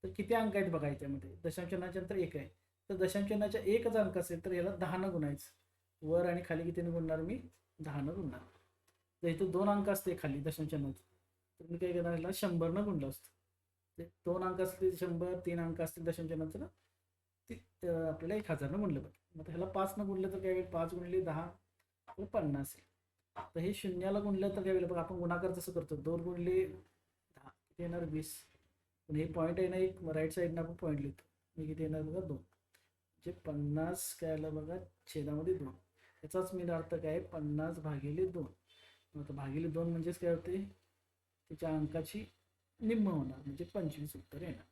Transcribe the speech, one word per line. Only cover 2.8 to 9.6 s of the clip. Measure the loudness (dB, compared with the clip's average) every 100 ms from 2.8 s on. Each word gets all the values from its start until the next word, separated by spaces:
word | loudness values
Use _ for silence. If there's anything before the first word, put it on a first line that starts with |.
| _
तर | 2
दशांश | 2 4 2
चिन्हाच्या | 2 2 2
एकच | 4 4 6 4
अंक | 4 2
असेल | -2 -4
तर | -2
याला | 0 0 0
दहानं | 0 0 0
गुणायचं. | 0 0 -2 -8 _ _ _ _ _
वर | 2 4 4
आणि | 0 0
खाली | 0
कितीनं | 0 0 0
गुणणार | 0 0 0
मी, | 0 -4 -6 _ _ _
दहानं | -6 -2 -2
गुणणार. | -2 -4 -6 -14 -20 _ _ _ _ _ _
जर | 0
इथं | 2 2
दोन | 4